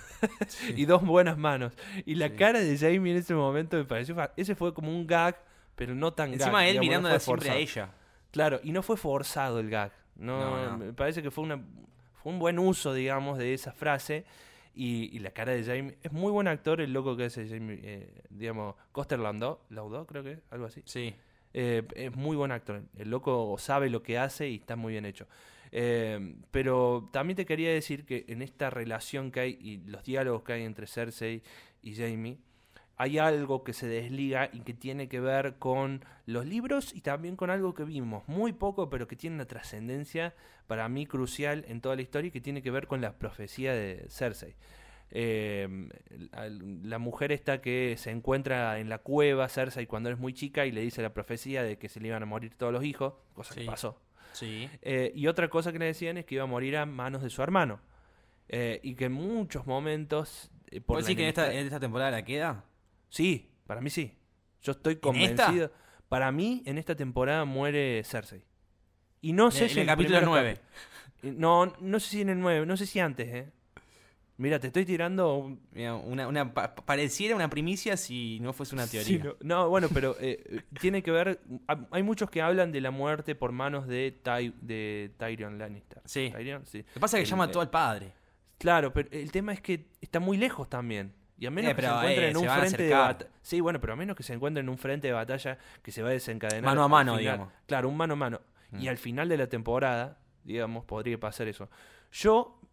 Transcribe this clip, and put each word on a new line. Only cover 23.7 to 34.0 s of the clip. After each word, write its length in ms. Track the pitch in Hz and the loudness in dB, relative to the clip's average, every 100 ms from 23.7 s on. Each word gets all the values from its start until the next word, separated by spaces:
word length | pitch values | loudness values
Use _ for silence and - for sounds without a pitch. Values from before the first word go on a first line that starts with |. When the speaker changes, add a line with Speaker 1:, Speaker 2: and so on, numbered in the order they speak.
| 139 135 | 2 2
Speaker 1:
lo 120 | 113 | 0
que 140 | - 117 | -2 -2
hace 320 | 135 - 143 | -2 -4 -6
y 60 | 107 | -6
está 200 | - 117 | -8 -8
muy 180 | 110 | -6
bien 120 | 107 104 | -6 -8
hecho. 220 | 95 104 - - - - | -12 -18 -20 -20 -20 -8
Eh, 640 | 120 120 117 110 104 92 57 - | -2 2 2 0 -4 -8 -12 -4
pero 580 | 135 131 127 123 123 101 | 0 2 4 4 2 -2
también 220 | 135 160 190 | -4 -2 -4
te 80 | 175 | -2
quería 260 | 156 165 | 0 0
decir 340 | 160 151 143 147 | 0 -2 -8 -6
que 200 | 123 - | -8 -6
en 140 | 117 | -10
esta 280 | 135 - 135 | -10 -6 -4
relación 640 | 123 113 110 - 139 135 | -4 -6 -6 -6 -6 -4
que 80 | 127 | -2
hay 180 | 127 - | -4 -4
y 160 | 107 101 92 | -12 -12 -12
los 140 | 98 | -12
diálogos 400 | - 131 131 113 | -4 -2 0 -2
que 100 | - | -4
hay 100 | 117 | -6
entre 220 | 113 107 104 | -6 -8 -10
Cersei 560 | 117 117 - 113 113 - - - _ | -8 -8 -6 -6 -6 -12 -20 -20 _
y 140 | 110 107 | -14 -6
Jaime, 420 | 117 113 113 127 _ _ _ - _ - | -6 -4 -8 -12 _ _ _ -20 _ -4
hay 200 | 131 151 | 0 4
algo 460 | 156 151 139 135 | 4 4 2 -2
que 100 | 131 | -2
se 140 | 110 120 | -6 -4
desliga 600 | 113 | -4